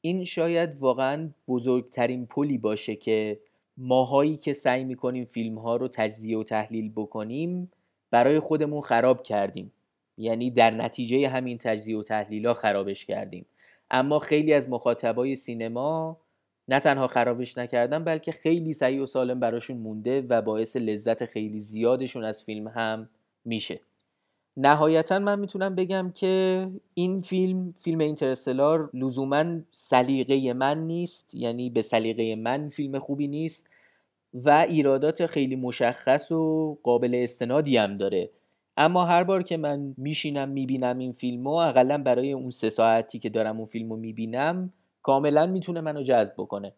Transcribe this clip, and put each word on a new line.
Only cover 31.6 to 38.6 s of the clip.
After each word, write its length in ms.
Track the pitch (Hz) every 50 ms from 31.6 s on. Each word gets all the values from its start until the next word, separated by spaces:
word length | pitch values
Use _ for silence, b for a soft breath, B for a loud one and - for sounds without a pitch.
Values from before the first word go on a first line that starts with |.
| 123 123
به 120 | 120 117
سلیقه 520 | 107 - - 113 110 113 110 113 113 113 110
من 340 | 107 110 117 127 143 151 147
فیلم 300 | - - 147 139 135 139
خوبی 300 | 135 - 143 143 147 143
نیست 380 | 143 151 160 160 160 - - b b b b b b b b b b _ _ _ -
و 320 | 127 123 147 147 151 165 -
ایرادات 580 | 170 156 139 139 135 135 139 151 156 - 160
خیلی 300 | 160 - 156 139 127 131
مشخص 760 | 131 127 123 117 - 127 117 123 - - 131 131 147 147 -
و 460 | 165 160 160 156 156 160 156 156 147 -
قابل 320 | _ 123 120 120 123 123 123
استنادی 600 | 123 123 117 - - 123 120 127 147 156 143 131
هم 200 | 113 104 101 101
داره. 340 | 98 95 98 101 92 87 - _ _ _ _ _ _